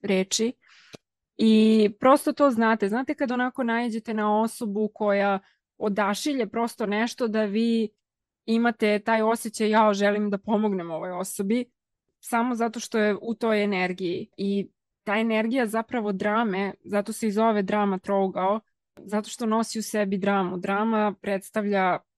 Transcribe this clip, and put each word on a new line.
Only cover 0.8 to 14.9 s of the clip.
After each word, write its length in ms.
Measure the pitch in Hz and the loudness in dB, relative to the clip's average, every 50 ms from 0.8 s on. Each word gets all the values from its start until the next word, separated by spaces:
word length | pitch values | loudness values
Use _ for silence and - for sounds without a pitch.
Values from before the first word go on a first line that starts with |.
| - - - - _ _ _ _ _ _ _ | -20 -20 -20 -20 _ _ _ _ _ _ _
I 520 | - 220 220 220 214 220 220 220 220 214 202 202 - | 2 4 6 6 8 6 6 6 6 4 4 2 2
prosto 340 | 254 262 285 285 - 311 - | 4 6 6 6 4 -2 2
to 180 | - 285 277 | 4 2 4
znate. 380 | 233 220 226 220 226 220 208 196 | 4 4 2 2 2 2 0 0
Znate 260 | 214 247 269 - 294 | 0 -2 -2 -4 -4
kad 160 | - 285 226 | -4 -4 -2
onako 320 | 247 247 247 254 - - 240 | -2 -2 -2 -4 -2 -4 -2
naiđete 500 | 233 226 233 240 240 214 226 - - 214 | -2 -2 -2 -2 -2 -4 -6 -6 -6 -4
na 280 | 220 208 208 208 214 | -2 0 2 2 2
osobu 480 | 226 226 - - 240 208 196 214 214 208 - | 0 0 -4 -6 -8 -6 -2 -2 -2 -4 -4
koja 460 | - 214 208 202 202 202 202 196 196 - _ _ _ _ _ _ | -2 0 0 2 2 2 2 0 -2 -4 _ _ _ _ _ _
odašilje 680 | _ - 214 196 214 202 196 208 - - 302 277 262 220 | _ -4 -2 0 0 0 0 -2 -2 -4 -4 -2 -2 -4
prosto 380 | 196 - 226 233 233 - - 226 | -4 -2 -4 -4 -4 -4 -4 -4
nešto 420 | 196 202 214 233 233 - - 254 | -2 0 -2 -2 -2 -2 -4 -4
da 180 | 220 208 220 214 | -2 0 -2 -2
vi 440 | 202 196 220 233 233 226 226 220 - - _ _ _ _ _ _ _ _ _ _ | 0 0 0 0 0 0 0 -2 -4 -6 _ _ _ _ _ _ _ _ _ _
imate 540 | - 226 226 233 240 226 - 220 208 208 208 | -2 0 2 2 0 0 0 0 0 0 0
taj 220 | 208 226 226 220 | 0 0 0 2
osjećaj, 480 | 214 220 226 - - 220 - - 220 214 | 2 0 0 -2 -4 -10 -4 -2 0 2
„Jao, 240 | 214 220 214 214 202 | 4 4 4 4 4
želim 360 | 196 202 202 208 208 208 208 | 2 2 2 2 0 -2 -2
da 80 | 196 | -4
pomognem 540 | 196 - 208 214 208 220 208 196 185 170 170 | -4 -2 -2 0 0 2 0 -2 -2 -4 -6
ovoj 200 | 165 156 - 185 | -8 -8 -6 -6
osobi”, 540 | 180 175 190 - - - 196 196 226 247 240 - _ _ _ _ _ _ _ _ _ _ | -6 -6 -8 -8 -6 -6 -2 0 0 -2 -2 -6 _ _ _ _ _ _ _ _ _ _
samo 360 | - - 247 233 233 254 247 | -8 -2 -2 0 0 0 0
zato 240 | 220 233 233 226 240 | -2 -2 -4 -4 -8
što 180 | - - - | -10 -4 -2
je 200 | 220 208 208 202 - | 0 2 2 0 -2
u 120 | - 233 226 | -4 -8 -6
toj 300 | - 233 226 214 208 208 | -2 0 0 2 2 0
energiji. 640 | 208 202 180 185 180 180 185 185 170 170 - - - _ | 0 0 -2 -2 -2 -2 -4 -4 -4 -4 -6 -8 -10 _
I 320 | - 196 196 202 202 185 - _ _ _ _ | -6 -4 -2 -2 -2 -4 -6 _ _ _ _